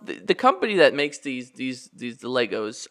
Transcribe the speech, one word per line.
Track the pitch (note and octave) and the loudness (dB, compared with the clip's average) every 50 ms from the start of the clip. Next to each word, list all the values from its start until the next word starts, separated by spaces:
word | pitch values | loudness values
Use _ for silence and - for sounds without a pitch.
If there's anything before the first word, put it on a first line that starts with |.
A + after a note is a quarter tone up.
| G#3+ | -12
the, | - - - | -10 -10 -10
the | F2+ - - | -2 -2 -2
company | - - B3+ F#4 F#4 D4+ A3+ G3+ | 2 4 2 2 4 0 0 4
that | F3+ D3+ C3 B2 | 6 6 6 6
makes | C#3+ D3 D3 C#3+ - | 4 -2 -2 -4 -8
these, | - C#3+ C3 B2+ B2 B2+ _ | -10 -8 -8 -8 -10 -12 _
these, | - C3 C3 B2+ B2 - - _ | -8 -8 -8 -8 -8 -12 -20 _
these, | - B2 A#2+ A#2 - | -12 -12 -12 -12 -10
the | - A#2+ | -8 -4
Legos, | B2+ B2 A#2+ G2+ F#2 A2 G#2+ G#2+ A#2+ - - - | 0 0 0 0 -2 -4 -4 -6 -8 -10 -14 -10